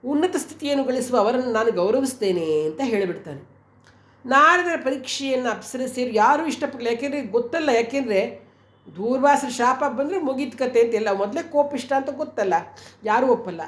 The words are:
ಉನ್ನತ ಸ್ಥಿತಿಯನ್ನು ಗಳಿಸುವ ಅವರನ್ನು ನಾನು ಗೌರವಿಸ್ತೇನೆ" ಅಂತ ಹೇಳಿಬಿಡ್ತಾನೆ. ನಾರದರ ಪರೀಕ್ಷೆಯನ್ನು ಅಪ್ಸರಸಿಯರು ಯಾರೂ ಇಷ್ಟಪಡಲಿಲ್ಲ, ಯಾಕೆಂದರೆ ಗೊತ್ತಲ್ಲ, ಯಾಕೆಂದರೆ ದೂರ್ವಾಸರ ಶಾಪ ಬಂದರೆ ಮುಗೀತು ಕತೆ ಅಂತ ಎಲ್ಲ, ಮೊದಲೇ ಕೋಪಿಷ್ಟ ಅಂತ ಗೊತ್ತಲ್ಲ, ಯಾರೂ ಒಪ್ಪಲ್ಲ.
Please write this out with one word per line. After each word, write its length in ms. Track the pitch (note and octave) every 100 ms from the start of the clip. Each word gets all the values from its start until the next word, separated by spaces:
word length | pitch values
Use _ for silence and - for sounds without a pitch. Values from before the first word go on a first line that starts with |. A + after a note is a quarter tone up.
ಉನ್ನತ 320 | B3 C#4+ F4 E4+
ಸ್ಥಿತಿಯನ್ನು 480 | - - C#4+ C#4
ಗಳಿಸುವ 340 | C4+ B3+ - A#3+
ಅವರನ್ನು 340 | G#3 B3 B3
ನಾನು 200 | A3 A3+
ಗೌರವಿಸ್ತೇನೆ" 880 | F3+ F3+ B3 C4+ - G3 F3+ D#3+ D#3
ಅಂತ 180 | D#3 D#3
ಹೇಳಿಬಿಡ್ತಾನೆ. 760 | C4 G#3+ F#3+ E3 - C#3 - _ _ _ _ _ _ _ B3
ನಾರದರ 580 | C4 D4+ F4+ F4 D#4+
ಪರೀಕ್ಷೆಯನ್ನು 680 | B3 C#4+ - - C4+ C4 B3+
ಅಪ್ಸರಸಿಯರು 640 | G#3 - B3+ B3+ - B3
ಯಾರೂ 340 | G#3+ A3 D4 D#4+
ಇಷ್ಟಪಡಲಿಲ್ಲ, 420 | - C#4+ B3+ A#3
ಯಾಕೆಂದರೆ 340 | A#3 C#4+ C#4+
ಗೊತ್ತಲ್ಲ, 460 | A#3 G#3+ A#3+ E4 D4+
ಯಾಕೆಂದರೆ 800 | A#3 A#3 C#4 B3+ G3 A3+ - - _ _ _ - D#3
ದೂರ್ವಾಸರ 520 | G#3+ C4 C#4 C#4+ C#4
ಶಾಪ 340 | B3 A#3+ B3+ C#4+
ಬಂದರೆ 300 | A#3 C#4 F#4
ಮುಗೀತು 400 | D4 B3+ B3 -
ಕತೆ 220 | B3+ A#3+
ಅಂತ 120 | A#3
ಎಲ್ಲ, 180 | A3 A3
ಮೊದಲೇ 300 | G3 G3+ C4+
ಕೋಪಿಷ್ಟ 500 | E4 D4 C#4+ D4 - C4+
ಅಂತ 140 | C4+
ಗೊತ್ತಲ್ಲ, 440 | C4+ D4+ - G3+ E3+ F3 - - -
ಯಾರೂ 220 | G#3+ A3 C4
ಒಪ್ಪಲ್ಲ. 340 | A#3 F#3 E3+